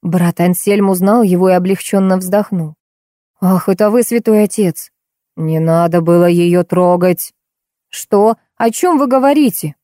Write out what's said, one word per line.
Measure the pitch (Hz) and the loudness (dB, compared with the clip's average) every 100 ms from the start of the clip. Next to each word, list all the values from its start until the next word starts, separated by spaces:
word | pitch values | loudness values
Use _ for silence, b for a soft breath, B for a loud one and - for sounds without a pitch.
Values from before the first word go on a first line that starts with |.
Брат | 180 175 175 - | -2 -2 -2 0
Ансельм | 175 175 - 202 196 | 0 0 0 0 0
узнал | 185 190 226 | 0 2 2
его | 214 180 185 | 2 2 2
и | |
облегченно | - 185 190 - 202 190 190 | 2 0 -4 -2 0 0 0
вздохнул. | 185 202 202 185 156 156 _ _ _ _ _ _ | -2 -4 -2 -6 -8 -12 _ _ _ _ _ _
"Ах, | 185 185 180 | -2 0 -2
это | 190 214 | 0 2
вы, | 226 | 0
святой | 233 233 226 214 | 0 -2 0 0
отец!" | 208 - 196 156 - _ _ _ _ - | 0 0 -4 -4 -14 _ _ _ _ -8
"Не | 160 160 | -4 -2
надо | 160 165 170 170 | 0 2 2 0
было | 165 175 175 | 2 2 4
ее | 175 175 175 | 2 2 0
трогать!" | 180 175 180 180 185 175 - _ _ _ _ _ _ | 0 0 0 2 0 -2 -6 _ _ _ _ _ _
"Что? | - - 208 214 226 _ _ | -18 -4 0 0 0 _ _
О | 233 | -4
чем | 226 359 320 | -2 -2 0
вы | 277 | 0
говорите?" | 262 269 294 277 - 156 - | 0 2 2 0 -2 -10 -12